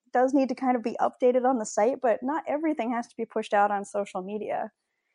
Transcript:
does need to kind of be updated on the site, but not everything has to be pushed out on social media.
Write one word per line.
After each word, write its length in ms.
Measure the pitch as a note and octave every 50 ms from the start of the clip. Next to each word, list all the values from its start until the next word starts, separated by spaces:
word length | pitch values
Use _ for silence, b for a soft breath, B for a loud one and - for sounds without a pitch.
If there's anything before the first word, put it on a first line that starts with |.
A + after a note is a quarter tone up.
| _ _ -
does 200 | B3 B3+ C4+ C4+
need 160 | C#4 C4+ A#3+
to 60 | B3
kind 200 | - C4 B3+ B3+
of 80 | A#3+ A3
be 120 | A#3 - -
updated 440 | - - - - B3+ B3 B3 B3+ A#3+
on 120 | B3+ C4+
the 80 | A3+ G#3+
site, 320 | - - G#3+ G#3 B3 C#4 C4
but 220 | - A#3 G#3 -
not 220 | B3 C4 D#4 E4 -
everything 440 | - C#4+ D4+ E4 D#4 D4+ - A3 A#3+
has 160 | A3+ A#3+ A3+
to 100 | - _
be 80 | - A3+
pushed 300 | - - A3 A3 - G#3+
out 160 | G3+ G3+ G#3
on 140 | G3+ G3 G3+
social 360 | - - G#3 G3 - - F#3
media. 500 | F3+ G3 G#3+ A3 - - - - - G#3+ _ _ _ _ _ _ _ _ _